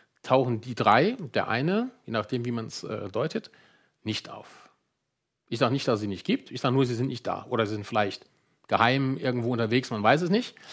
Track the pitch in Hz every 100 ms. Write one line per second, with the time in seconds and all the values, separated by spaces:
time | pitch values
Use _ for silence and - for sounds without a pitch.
0 | _ _ - 135 123 113 127 117 104 117
1 | 196 254 147 101 90 117 156 208 254 -
2 | - 113 104 127 120 117 110 - - 107
3 | 101 107 156 220 - _ _ _ _ _
4 | 107 107 - 104 - - - _ _ _
5 | _ _ _ _ - 113 120 135 - 107
6 | 104 92 - 262 - 127 135 131 123 113
7 | 135 123 92 92 - 113 107 107 101 110
8 | 101 - - _ _ _ - 98 117 135
9 | 131 135 131 123 117 120 110 127 - 110
10 | 107 147 175 220 - - -